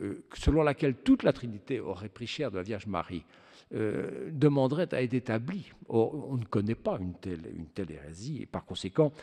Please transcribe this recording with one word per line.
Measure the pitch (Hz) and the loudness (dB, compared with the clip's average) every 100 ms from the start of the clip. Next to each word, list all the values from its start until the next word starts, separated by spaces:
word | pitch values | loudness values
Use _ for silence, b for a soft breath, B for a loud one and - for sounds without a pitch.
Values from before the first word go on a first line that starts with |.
euh, | 101 - - | -6 -6 -10
selon | - - 147 | -2 4 4
laquelle | 151 139 151 123 | 4 4 0 2
toute | - 262 | 4 6
la | 190 | 6
Trinité | 135 123 104 - 127 | 2 -2 -8 -4 -4
aurait | 87 92 104 | -2 -6 -8
pris | - 117 | -10 -8
chair | - 139 | -4 -4
de | 98 | -4
la | |
Vierge | 92 107 98 | -4 -6 -4
Marie, | 90 82 87 - B B B - | -4 -2 -6 -10 B B B -8
euh, | - 107 - - - - | -2 0 0 -4 -6 -8
demanderait | 151 147 143 131 147 175 | 4 6 6 4 2 0
à | 131 | 0
être | 127 | 0
établie. | 127 123 113 123 190 - - - | 0 0 -2 -2 -6 -8 -16 0
Or, | 113 113 151 123 | 2 4 0 -4
on | 135 | -4
ne | |
connaît | 113 110 104 | 0 0 0
pas | 113 - 165 | -2 -2 -2
une | 92 | -4
telle, | 85 98 85 - | -6 -8 -8 -8
une | 82 78 | -12 -10
telle | - 90 | -8 -8
hérésie, | 76 71 82 117 143 | -10 -14 -12 -8 -8
et | - | -6
par | 92 | -8
conséquent, | - 90 95 - 151 B | -8 -8 -2 2 2 B